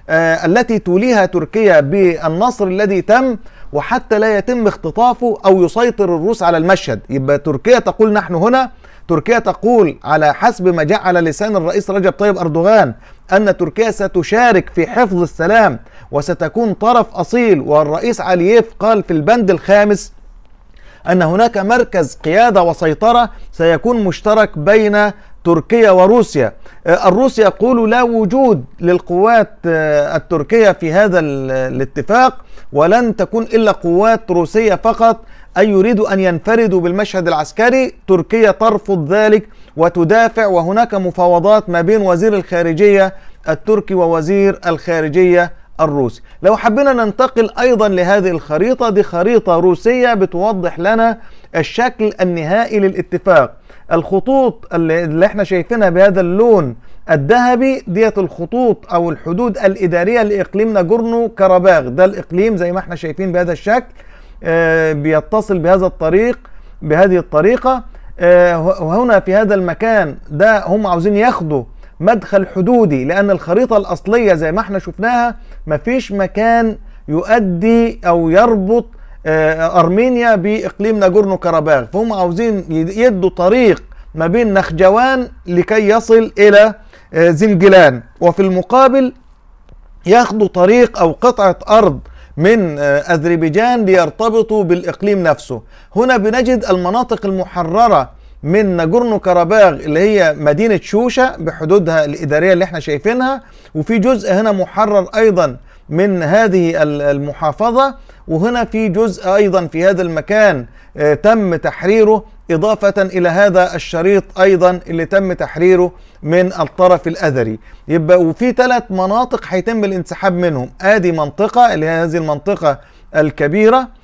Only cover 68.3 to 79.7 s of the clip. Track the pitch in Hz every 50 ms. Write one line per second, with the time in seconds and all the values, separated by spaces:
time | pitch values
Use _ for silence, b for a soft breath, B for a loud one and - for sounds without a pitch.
68.3 | 180 180 180 175 170 165 160 185 190 196 175 156 175 226 254 240 220 190 - 185
69.3 | 185 208 220 196 208 196 185 175 160 - 214 226 226 208 180 147 131 - - -
70.3 | 151 147 196 220 220 202 180 170 190 214 208 190 175 170 165 208 202 202 226 254
71.3 | - - 175 151 151 135 117 - b b b b b b 160 202 240 208 - -
72.3 | 202 196 190 190 - 185 180 214 247 240 220 170 147 131 127 143 170 196 202 202
73.3 | 196 180 - 165 175 220 254 226 226 202 196 - 180 - - 196 220 240 233 202
74.3 | 180 156 165 156 165 208 214 180 196 190 - 175 165 - 202 233 247 240 240 240
75.3 | 233 b b b b b b 156 151 147 - 226 247 262 - - 202 196 190 185
76.3 | - 208 220 233 233 233 233 220 214 - b b b b b b 151 165 180 -
77.3 | 220 240 208 190 175 170 196 226 233 233 233 226 226 - - 175 170 170 165 160
78.3 | 165 190 233 240 226 202 185 190 226 240 233 - b b b b b b b 156
79.3 | 156 156 156 156 160 160 165 165